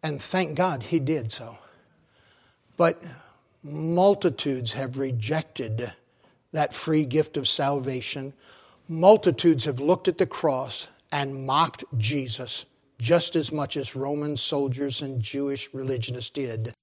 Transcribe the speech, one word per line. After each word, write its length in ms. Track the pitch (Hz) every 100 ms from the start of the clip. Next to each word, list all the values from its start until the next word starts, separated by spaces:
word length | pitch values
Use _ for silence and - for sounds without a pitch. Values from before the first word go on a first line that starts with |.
And 200 | 156 143
thank 340 | - 190 175 147
God 280 | 185 143
he 160 | 107 170
did 280 | 135 156 113
so. 240 | - 113 - - _ _ _ _ _ _ _ _ _ _ _
But 260 | - - 170 131 - _ _ _
multitudes 1080 | 147 151 160 170 196 202 185 - 151 131 120
have 260 | 139 135 127
rejected 960 | 135 123 107 156 - - 117 110 120 - _ _ _ _ _
that 200 | 156 147
free 300 | - - 156
gift 320 | 143 151 151 -
of 140 | 131
salvation. 800 | - 139 143 131 127 120 - 135 - - - _ _ _
Multitudes 760 | 160 180 214 190 151 170 151 147
have 160 | 127
looked 260 | 143 175 -
at 120 | 170
the 60 | 180
cross 640 | - 160 131 131 - - _ _
and 340 | 147 139 135 131
mocked 380 | 135 160 - - 127
Jesus 680 | 107 143 131 107 123 - - _ _ _
just 380 | 117 170 170 170
as 160 | 143
much 240 | 151 139 -
as 180 | 131
Roman 440 | 135 135 147 147 143
soldiers 640 | - 143 139 127 143 131
and 200 | 139 131
Jewish 460 | 110 139 139 139 -
religionists 560 | 131 131 127 117 123 113
did 440 | - 131 113 110 -